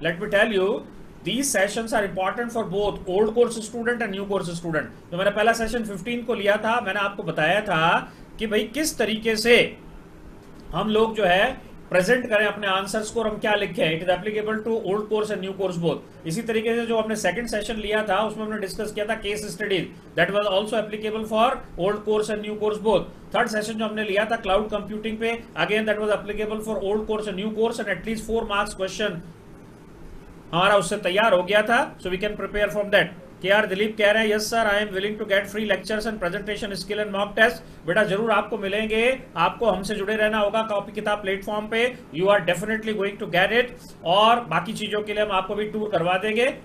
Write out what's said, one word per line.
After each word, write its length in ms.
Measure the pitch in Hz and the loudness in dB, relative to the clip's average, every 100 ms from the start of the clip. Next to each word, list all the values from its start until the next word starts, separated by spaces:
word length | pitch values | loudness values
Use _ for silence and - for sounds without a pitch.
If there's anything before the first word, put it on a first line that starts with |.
let 200 | 160 170 | -4 -4
me 120 | 208 | 0
tell 200 | 196 226 196 | 2 4 4
you, 100 | 190 262 - - - - 175 | 2 0 -6 -16 -18 -10 -4
these 220 | 233 277 | -2 0
sessions 420 | 196 196 233 220 | 2 2 0 -2
are 80 | 226 196 | 0 0
important 460 | 180 190 214 240 | -2 -2 -2 -4
for 80 | 226 | -4
both 440 | 185 196 202 - - | -2 -2 -2 -2 -2
old 180 | 185 214 226 | 2 2 4
course 200 | 233 226 | 2 0
student 420 | - 240 233 233 | -8 -4 -2 -2
and 80 | 220 190 | -4 -4
new 100 | 202 | -2
course 240 | 196 170 | -2 -2
student। 400 | 170 170 156 117 - - | -6 -4 -4 -4 -12 -10
जो 60 | - | 0
मैंने 120 | 202 | 0
पहला 220 | 208 220 | 4 2
session 320 | 226 220 240 | 2 0 -2
fifteen 380 | 214 190 202 240 | -4 -6 -6 -6
को 100 | 233 | -4
लिया 220 | 208 202 208 | 0 2 2
था, 240 | 220 240 | 2 0
मैंने 200 | 196 202 | 0 -2
आपको 220 | 202 - | -2 -4
बताया 380 | 170 160 156 202 | -4 0 2 2
था 520 | 214 165 165 226 - - - - | 2 2 4 2 0 -12 -18 -8
कि 80 | 214 | -2
भाई 160 | 214 214 | 0 0
किस 220 | 285 302 - | -2 -2 0
तरीके 360 | 214 214 226 214 | -2 0 0 2
से 200 | 233 226 135 - - - - - - - - - - | 6 6 6 -2 -18 -20 -20 -20 -20 -20 -20 -20 -8
हम 180 | 165 214 | -4 0
लोग 260 | 214 220 214 | 2 2 2
जो 80 | |
है 260 | 185 185 240 - - - - | 4 4 4 0 -12 -18 0
प्रेजेंट 380 | 180 185 254 240 | 2 4 2 2
करें 160 | 214 208 | 2 2
अपने 200 | 208 202 | 0 0
आंसर्स 440 | 190 196 220 214 | 0 0 -4 -2
को 100 | 233 | -2
और 80 | 214 | -2
हम 100 | 214 | 0
क्या 160 | 220 | 0
लिखें, 300 | 208 190 196 165 | 2 0 0 0
it 160 | 165 180 | 2 2
is 80 | |
applicable 480 | 180 214 208 214 214 226 | 0 0 -2 -2 -2 -2
to 120 | 226 | -2
old 240 | 175 208 214 | 0 -2 0
course 240 | 214 208 | -2 0
and 100 | 196 190 | -4 -6
new 120 | 190 | -2
course 220 | 185 170 | -2 0
both। 440 | 170 131 - - 165 | 0 -2 -6 -12 -6
इसी 160 | 185 | -4
तरीके 320 | 226 220 226 233 | -2 0 0 0
से 100 | 226 | 0
जो 140 | 226 | 0
हमने 160 | 220 214 | 0 0
सेकंड 320 | 180 185 240 | -2 -2 -4
सेशन 280 | 214 202 214 | -4 -4 -4
लिया 240 | 202 214 214 | -2 0 2
था 140 | 190 214 | 0 0
उसमें 180 | 214 | -2
हमने 160 | 214 214 | -6 -4
डिस्कस 320 | 190 - 214 | -6 -6 -6
किया 120 | 214 208 | -4 -4
था 80 | 214 | -2
केस 240 | 202 208 208 | -4 -4 -6
स्टडीज, 400 | 165 202 185 - - - - | -6 -2 -2 -2 -10 -8 0
that 160 | 175 208 | 2 2
was 180 | 208 | 2
also 260 | 190 214 226 | 0 0 -2
applicable 480 | 208 214 214 220 220 | -2 -6 -4 -6 -2
for 200 | 220 247 262 - - | 2 2 2 -6 -2
old 240 | 185 208 214 | -2 0 0
course 260 | 214 214 | 0 0
and 140 | 208 214 | -4 -4
new 100 | 208 | -2
course 200 | 214 196 214 | -2 0 2
both। 280 | 185 - - - | 2 0 -10 -4
थर्ड 140 | 202 226 | -2 0
सेशन 300 | 214 214 220 | -2 -4 -4
जो 60 | |
हमने 200 | 220 214 | -4 -2
लिया 200 | 202 196 | 0 0
था 120 | 214 226 | 2 -2
क्लाउड 340 | 180 196 214 | 2 0 2
कंप्यूटिंग 480 | 208 196 214 220 220 | -4 -6 -8 -6 -4
पे, 200 | 226 233 - 151 | -2 -4 -6 -2
again 260 | 170 214 214 | 0 2 2
that 140 | 214 | 0
was 140 | 214 196 | 0 0
applicable 480 | 202 214 208 220 220 | -2 -4 -4 -4 -4
for 140 | 202 | -4
old 260 | 190 214 214 | 0 -2 -2
course 220 | 214 208 | -4 -4
and 120 | 185 | -4
new 120 | 220 214 | -4 0
course 240 | 226 233 | 0 0
and 140 | 208 175 | -4 -4
at 120 | 214 | -4
least 200 | 226 - | -6 -2
four 140 | 226 214 | -2 0
marks 300 | 202 208 - | -2 -2 -4
question 420 | 190 - 208 165 - - - - - - - - - - - - - | -6 -2 -4 -4 -10 -18 -20 -20 -20 -20 -20 -20 -18 -18 -18 -20 -4
हमारा 220 | 165 196 202 | 2 6 4
उससे 200 | 170 208 | 4 -2
तैयार 360 | 180 190 226 | 0 2 4
हो 100 | 180 | 4
गया 200 | 185 208 | 4 2
था, 360 | 214 240 302 - | 4 2 0 -6
so 80 | 185 | -6
we 100 | 185 | -4
can 160 | 208 | -4
prepare 360 | 214 196 208 208 | -4 -4 0 0
from 160 | 208 | 0
that। 220 | 196 196 160 - - - | 4 4 4 -2 -18 -6
केआर 240 | 180 208 208 | 4 4 4
दिलीप 300 | 185 214 214 | 0 0 4
कह 120 | 208 | 4
रहे 160 | 220 220 | 6 4
हैं, 100 | 214 | 2
"Yes 80 | |
sir, 180 | 214 226 | 2 2
I 140 | 220 202 | 2 2
am 100 | 208 | 0
willing 260 | 190 202 214 | -2 -4 -4
to 80 | 196 | 2
get 200 | 196 196 | 2 2
free 140 | 214 214 | -4 0
lectures 360 | 190 - 214 226 | -2 0 -4 -4
and 160 | 214 | -4
presentation 480 | 175 202 214 202 208 | -4 -4 -4 -6 -4
skill 280 | 185 - 208 | -6 -4 -4
and 80 | 208 | -2
mock 180 | 196 202 | -2 -2
test।" 520 | 226 226 233 - - 156 | 4 4 4 -10 -10 0
बेटा 180 | 196 | 2
जरूर 260 | 202 196 226 | 2 2 2
आपको 280 | 202 208 214 | 2 0 -4
मिलेंगे, 640 | 196 208 220 220 240 269 - 170 | -2 -2 0 2 2 0 -4 0
आपको 300 | 170 - 226 | 0 2 2
हमसे 280 | 185 202 | 2 -2
जुड़े 220 | 202 196 214 | -4 -2 2
रहना 220 | 214 220 | 2 2
होगा 240 | 202 220 | 2 2
copy 300 | 220 202 202 | 0 -2 -2
किताब 300 | 208 208 208 | -4 -2 -2
platform 440 | 190 196 196 208 214 | -2 -4 -2 -4 -2
पे। 280 | 226 247 247 - 147 | 0 0 -2 -10 0
You 120 | 190 | 4
are 120 | 202 | 4
definitely 540 | 170 175 208 220 214 | 4 0 0 -4 -2
going 240 | 208 196 208 | -2 -2 -4
to 60 | 190 | 0
get 220 | 170 202 | 2 4
it। 120 | 226 240 - - - | 4 0 -6 -18 -8
और 360 | 160 196 220 240 | 2 6 6 6
बाकी 320 | 151 165 175 | 2 -2 -2
चीजों 300 | 214 208 208 | -6 -4 -4
के 120 | 208 | -2
लिए 80 | 208 | -2
हम 100 | 208 | 2
आपको 220 | 190 220 | 0 0
भी 160 | 202 214 | -4 -2
tour 200 | 214 208 | -4 -2
करवा 260 | 175 170 185 | 0 2 2
देंगे। 360 | 214 220 262 - | 0 0 0 -2